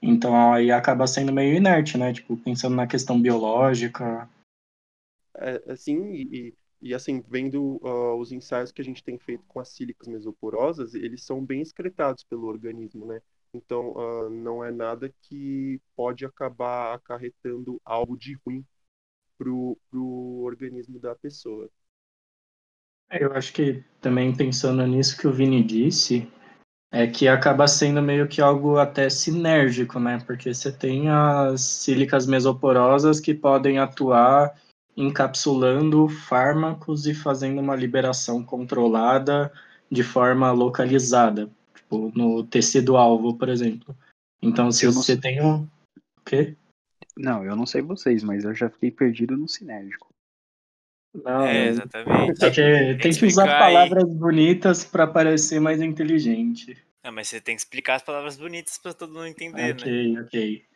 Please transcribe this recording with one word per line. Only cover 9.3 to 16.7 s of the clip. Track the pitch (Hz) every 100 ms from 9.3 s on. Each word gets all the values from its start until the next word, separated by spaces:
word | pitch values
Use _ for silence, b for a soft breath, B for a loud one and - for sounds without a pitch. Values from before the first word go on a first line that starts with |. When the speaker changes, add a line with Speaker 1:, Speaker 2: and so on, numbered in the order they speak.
| 120 _
Speaker 2:
com | -
as | 123
sílicas | - 123 120 -
mesoporosas, | 113 107 104 110 110 135 165 120 113
eles | 113 123
são | - 135 135
bem | 135
excretados | 156 _ 180 180 143 131
pelo | _ 120 113
organismo, | 107 113 113 110 107 107
né? | 113 _ _ _
Então, | - _ 123 120 -
ah, | 117 117 110
não | 113 117 117
é | 120
nada | 120 113 117 135 _
que | _ 143 139 139 135 131 _ -
pode | 123 123 135
acabar | _ 131 123 123